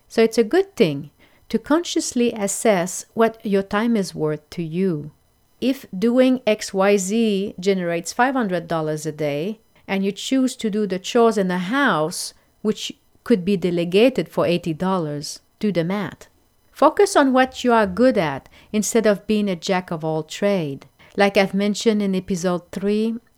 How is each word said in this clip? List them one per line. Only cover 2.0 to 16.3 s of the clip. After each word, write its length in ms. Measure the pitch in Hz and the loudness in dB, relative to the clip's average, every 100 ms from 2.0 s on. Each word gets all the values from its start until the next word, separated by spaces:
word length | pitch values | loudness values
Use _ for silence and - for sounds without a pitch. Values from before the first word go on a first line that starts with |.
| - 247 240 | -4 -2 -2
assess 720 | 226 202 - 233 190 185 - - | -2 -4 0 2 2 0 -6 -8
what 320 | 226 226 226 214 | 0 0 0 -2
your 180 | 196 | -2
time 320 | 196 208 233 220 | 0 -2 0 0
is 180 | 185 160 | -2 -4
worth 340 | 156 151 _ | -4 -4 _
to 120 | - | -10
you. 480 | 165 170 190 151 147 - _ _ _ _ | -6 -2 -2 -2 -8 -16 _ _ _ _
If 240 | 247 269 - 185 | -4 -4 -8 -2
doing 440 | 233 247 262 247 - | 2 4 4 4 0
X 260 | 208 - | -2 -2
Y 240 | 196 196 202 | 0 4 2
Z 580 | 185 226 226 196 202 - | 2 0 0 0 -4 -4
generates 540 | 190 190 175 170 170 | -2 0 0 -4 -4
five 200 | - 254 | 0 0
hundred 340 | 262 208 180 165 | 0 -2 -4 -4
dollars 380 | 165 156 156 156 | -4 -2 -4 -6
a 60 | |
day, 480 | 151 151 143 185 220 _ _ - | -4 -4 -2 -4 -8 _ _ -6
and 160 | 196 | -2
you 80 | 196 | -2
choose 440 | 196 - 262 254 - | -4 -2 0 0 -2
to 140 | 220 | -4
do 180 | 214 208 | -2 -2
the 120 | 185 | -4
chores 380 | - 240 226 208 | -2 2 4 4
in 100 | 185 | 0
the 220 | 180 180 | -2 -2
house, 640 | 277 269 160 156 - - - _ _ | 0 2 2 -2 -4 -10 -14 _ _
which 300 | 214 208 - - _ _ | -4 -4 -8 -14 _ _
could 220 | - 220 175 | 0 2 2
be 120 | 196 | 0
delegated 680 | 180 175 170 196 220 254 170 | 0 -2 0 4 4 2 -2
for 180 | - 165 | -2 0
eighty 280 | 175 214 | 0 -2
dollars, 680 | 156 185 190 151 147 151 - _ _ | -4 -2 -2 -4 -6 -10 -14 _ _
do 120 | 214 | -2
the 120 | 170 | 0
math. 440 | 165 202 180 - - | -2 -4 -6 -10 -20